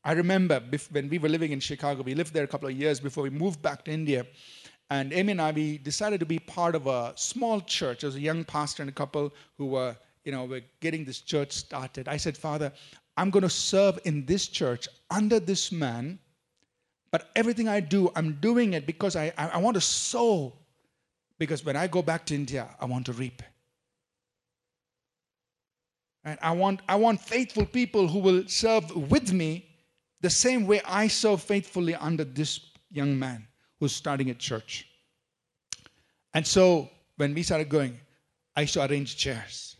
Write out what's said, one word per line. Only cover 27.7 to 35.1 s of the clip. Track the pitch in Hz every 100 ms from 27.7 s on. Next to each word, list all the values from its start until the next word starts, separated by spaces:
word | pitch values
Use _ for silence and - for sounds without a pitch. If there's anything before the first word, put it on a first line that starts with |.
| 247 247 214 180
who | 190
will | 190 185 -
serve | - 226 220 160 170 139
with | 269 214
me | 185 160 165 - _ _ _ _ _
the | 180
same | - 247 254 196
way | 208 -
I | 190 214
serve | - 214 190
faithfully | - 202 196 180 170
under | 160 156 165
this | 147 131 151 - - _ _
young | 147 143 135
man | 131 120 110 _ _ _
who's | 143 -
starting | 160 139 131
a |
church. | 120 - 113 - - - _ _